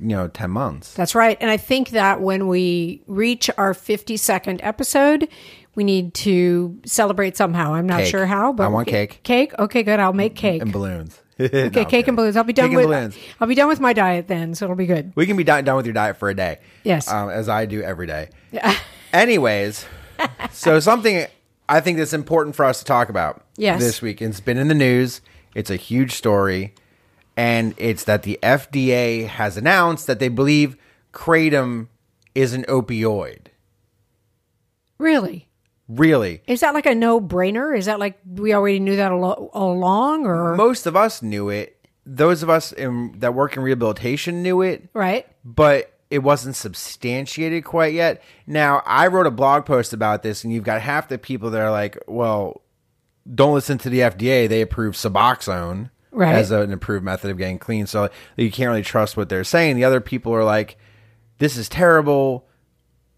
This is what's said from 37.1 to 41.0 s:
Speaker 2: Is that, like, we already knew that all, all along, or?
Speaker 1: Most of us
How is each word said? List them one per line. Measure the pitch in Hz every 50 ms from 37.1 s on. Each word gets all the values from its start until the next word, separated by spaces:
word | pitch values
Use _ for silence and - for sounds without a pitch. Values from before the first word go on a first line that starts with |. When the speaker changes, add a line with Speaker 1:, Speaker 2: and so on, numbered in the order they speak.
| 226 226 202 156 175 180 185 190 208 233 269 311 294
Speaker 2:
Is | 214 185
that, | 208 214 202
like, | 202 202 190 _ _
we | 185 180 190 208 214 208
already | 202 196 202 196 196
knew | 190 196 196
that | 196 196 190 185
all, | 180 180 180 202 - 403 - -
all | 208 190 185 180
along, | 180 180 180 190 214 247 285 311 320 285
or? | 202 170 165 170 170 170
Speaker 1:
Most | 180 214 240 254 - -
of | 175 160
us | 190